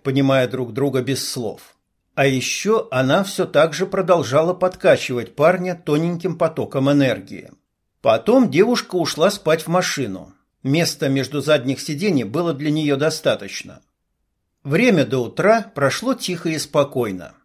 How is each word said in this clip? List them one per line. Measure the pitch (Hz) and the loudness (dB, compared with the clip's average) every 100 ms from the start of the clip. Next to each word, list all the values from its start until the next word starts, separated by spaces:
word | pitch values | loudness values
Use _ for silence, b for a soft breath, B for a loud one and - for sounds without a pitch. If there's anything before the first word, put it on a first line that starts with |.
понимая | - 135 135 135 123 | -2 2 4 2 0
друг | 127 120 | -2 -6
друга | 107 143 139 | -2 -2 -2
без | 123 127 - | -2 -4 -6
слов. | - 110 80 - _ _ _ _ | -8 -8 -10 -18 _ _ _ _
А | - 139 | 0 0
ещё | 131 123 - 196 220 - | 0 -2 -4 0 0 0
она | 127 131 160 | -2 2 2
всё | 196 - 180 | 0 -4 0
так | 147 160 | 2 2
же | 151 190 | 2 -4
продолжала | 196 175 175 113 135 165 | -2 2 2 2 2 2
подкачивать | 175 185 180 185 135 - 123 110 - | 0 -2 0 2 4 2 -6 -6 0
парня | 156 180 180 | 2 2 -2
тоненьким | 175 - 147 170 170 180 170 | -6 -2 0 0 -2 -4 -2
потоком | 165 160 110 143 135 | -2 -2 -6 0 2
энергии. | 143 135 107 71 95 - - _ _ _ _ | 4 4 0 -8 -16 -18 -20 _ _ _ _
Потом | 120 113 - 254 226 | 2 2 6 4 6
девушка | 135 226 240 - 180 | 4 4 2 -2 -4
ушла | 147 - 175 | -2 2 0
спать | 202 - 160 | 0 -2 -2
в | 160 | 0
машину. | 175 175 - 117 95 80 _ _ _ | -2 -2 -4 -6 -8 -14 _ _ _
Места | 131 151 170 - 143 | -2 0 0 -2 -2
между | 135 127 147 | -2 -2 -4
задних | 143 151 123 131 | 0 0 0 -6
сидений | - 147 208 151 104 | -6 -4 0 0 0
было | 135 170 | -4 -4
для | 143 151 | -4 -2
неё | 151 151 135 | -2 0 0
достаточно. | 156 156 147 113 98 - - - _ _ _ _ _ _ _ _ | 0 -2 -2 -2 -4 -14 -14 -20 _ _ _ _ _ _ _ _
Время | 139 147 247 185 | -4 2 4 4
до | 120 131 | 2 0
утра | 117 - 180 226 208 | -4 0 2 2 0
прошло | - 139 - 226 | -2 -2 0 -4
тихо | 247 - 175 170 | -4 -4 -6 -4
и | 156 | -4
спокойно. | - 151 139 139 117 92 82 - | -2 0 0 0 -4 -4 -12 -20